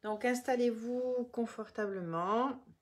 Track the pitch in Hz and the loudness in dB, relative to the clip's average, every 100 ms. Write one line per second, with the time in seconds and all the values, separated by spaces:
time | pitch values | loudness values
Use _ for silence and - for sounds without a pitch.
0 | 214 214 247 247 - 247 240 220 233 247 | -2 0 2 2 2 4 4 2 -2 -2
1 | 254 247 247 - 226 - 214 - 208 196 | 0 -2 -2 -2 -4 -4 -10 -4 -4 -2
2 | 170 165 180 220 262 254 - - | -4 -2 2 2 2 -2 -12 -20